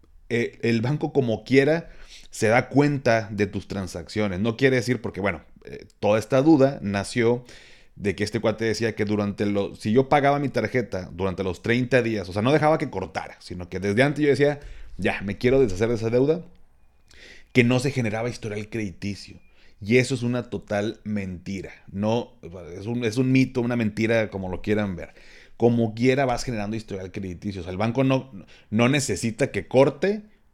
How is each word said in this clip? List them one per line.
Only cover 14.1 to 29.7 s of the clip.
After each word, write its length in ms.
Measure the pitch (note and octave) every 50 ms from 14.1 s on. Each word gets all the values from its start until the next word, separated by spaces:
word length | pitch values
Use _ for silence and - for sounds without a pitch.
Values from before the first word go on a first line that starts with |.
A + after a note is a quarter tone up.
| C#3+ C#3+ D3+
yo 80 | C#3+
decía, 300 | C3+ A#2 C#3+ C#3+ C#3+ - - - - - - - - -
"Ya, 220 | F2+ G#2 F#2 - F#2+
me 160 | G2 G2 -
quiero 220 | - B2 C3 C3+
deshacer 280 | C3+ A2 F#2 F2+ A2+ A2+
de 80 | A#2+
esa 140 | G#2 A2 A2+
deuda", 320 | A#2 B2 C3+ C#3+ D#3+ F3+ E3+ - - - - - _ _ _ _ _ _ _ _ - - - - - - - _ -
que 120 | B2 A#2
no 160 | A#2+ B2+ B2+
se 100 | B2 C#3+
generaba 380 | - C3 B2 G#2+ G2+ A2 A#2 B2
historial 400 | A2+ - - A2 G#2 G#2+ G#2 G#2
crediticio. 720 | - A2+ G#2+ F#2+ E2 - - G2+ G2 - - - - - - - _ - - - - -
Y 160 | G#2 G2 A#2+
eso 180 | B2+ B2+ - C#3
es 80 | A#2 A#2+
una 280 | A#2+ B2 B2 A#2+ -
total 500 | - F#2+ - - G#2 G2+ G#2 A#2 - - -
mentira. 680 | G#2+ G#2+ G#2 G2 F#2 F2+ E2+ E2+ F#2+ G2 F#2 E2+ - - - - -
No, 440 | - G2 G#2 A2 A2+ A#2+ - - - - - E2+ E2+ F#2+ F2 E2 F2
es 100 | G2 G2
un, 180 | A2+ A#2+ A#2+ B2
es 120 | A2+ A2
un 160 | B2+ C3 C3 C3
mito, 280 | C3 C3 B2+ - B2+
una 160 | A#2 A#2+ B2
mentira, 540 | A#2+ A2+ G#2 G#2 - A2+ A2 A2+ A2+ A2 G2
como 180 | - G2 F#2+ F#2
lo 120 | F2+ E2+
quieran 360 | - G#2+ G#2 G#2+ G#2 G2 F2+
ver. 180 | D#2+ D2+ - - - - - - - - - -
Como 380 | - A#2 A#2+ A#2+ A#2 A#2 A2 G#2+
quiera 300 | A2+ A#2+ B2+ C3 C#3 C#3
vas 200 | B2+ A#2+ A2 -
generando 320 | C3 A#2+ G#2+ G2+ G#2 A2
historial 340 | A2+ A2 - G#2+ F#2+ F#2+ F#2+
crediticio. 520 | - G#2 G2 F#2 F2 E2 - G#2 F#2+ G2 E2+
O 20 |
sea, 80 | F2+ F2+
el 60 | F2+
banco 260 | G#2+ A#2 A#2 C3 C3+
no, 280 | C3 C3+ C3+ C3 - - F#2+ - - - - - -
no 180 | G#2 A2 A#2+ B2+
necesita 600 | C#3 D3 C3 - G2+ E2+ - A#2 G#2+ - C#3+ A#2+
que 160 | - G2+ F2
corte 560 | -